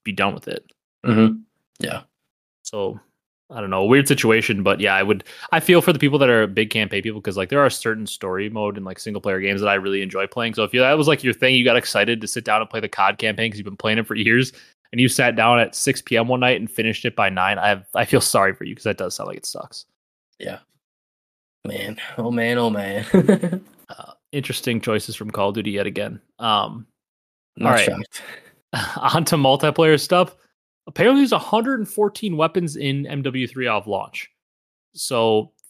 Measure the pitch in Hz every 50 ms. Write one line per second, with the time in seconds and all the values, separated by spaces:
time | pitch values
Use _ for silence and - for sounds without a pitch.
0 | - 110 98 98 98 101 - - - - - - - _ _ _ _ _ _ _
1 | - 123 110 110 110 110 110 110 - _ _ _ _ _ _ - - - - -
2 | - _ _ _ _ _ _ _ _ _ _ _ - - - 104 98 95 - 104
3 | - _ _ _ _ _ _ _ _ - - 120 104 95 95 95 98 107 127 143
4 | 139 - 143 - - 110 110 113 110 - 110 98 95 98 98 - 101 98 95 95
5 | 98 101 107 95 - - - - - - - 160 - - 180 175 - - 165 135
6 | 147 139 139 147 139 123 120 113 107 98 98 110 110 107 - 113 107 95 107 98
7 | - 113 107 107 - 107 92 98 95 92 - 143 139 127 - - - 117 110 110
8 | 107 98 - - - 95 92 95 101 107 110 110 104 104 101 104 95 95 92 -
9 | - 113 101 104 - 104 95 95 95 98 101 98 104 101 98 98 95 98 98 98
10 | 98 92 87 95 98 98 - 123 117 113 110 - 110 101 - 123 127 131 147 156
11 | 147 156 147 - - 127 113 - 131 127 131 127 123 123 117 123 - - - 107
12 | 101 113 117 113 107 104 - 120 110 113 107 110 110 - - 113 104 101 - -
13 | 95 98 101 - 117 110 104 110 113 113 104 107 98 101 98 - - 107 107 113
14 | 110 - 110 113 104 110 113 123 131 127 - - - _ _ _ _ _ - 123
15 | 127 123 - - 131 120 117 113 110 117 120 120 113 - - - - 139 127 -
16 | - - 120 113 117 120 127 123 127 127 127 - 110 110 - - 113 110 107 -
17 | - 120 - - 104 98 95 92 92 98 104 90 92 104 101 95 95 - - 98
18 | 117 - - 127 - - - 113 98 95 90 - - - - - - 110 101 -
19 | 95 90 - - - 50 - - - - - - - - - - - _ _ _
20 | _ _ _ _ _ _ _ - - 92 95 - _ _ _ _ _ _ _ _
21 | _ _ _ _ _ _ _ _ _ _ _ _ - - - 95 95 104 110 -
22 | - - - - 113 117 120 117 113 117 120 120 120 113 107 104 101 98 98 107
23 | 113 - - 185 - - 196 - - 175 170 190 - _ _ _ _ - - -
24 | - - - _ _ _ - 143 131 - 120 - - 127 117 113 - 123 107 104
25 | - - 107 - 107 107 104 104 98 98 101 110 101 110 101 98 98 104 95 95
26 | 104 113 - - _ _ _ - 117 113 107 104 101 107 107 117 113 - _ _
27 | _ _ _ _ _ _ _ _ _ _ _ - - 135 127 113 101 - 92 95
28 | - - - - - - - - - _ _ _ _ _ - 120 - - - -
29 | - 131 - 165 160 - - 151 139 131 135 143 - 151 143 - 165 160 156 143
30 | - - 175 180 180 - - _ _ _ _ _ _ _ _ _ _ - - -
31 | 175 226 269 277 277 240 226 156 - - - 220 226 269 269 233 208 - - -
32 | 208 202 208 - 220 202 170 151 160 160 - 190 175 160 143 - 147 139 135 139
33 | 143 - 147 143 131 135 127 131 127 117 - 135 127 120 110 104 95 107 98 95
34 | 107 - - - - - _ _ _ _ _ _ _ _ _ _ _ _ _ -
35 | - - 131 117 113 113 110 107 107 - _ _ _ _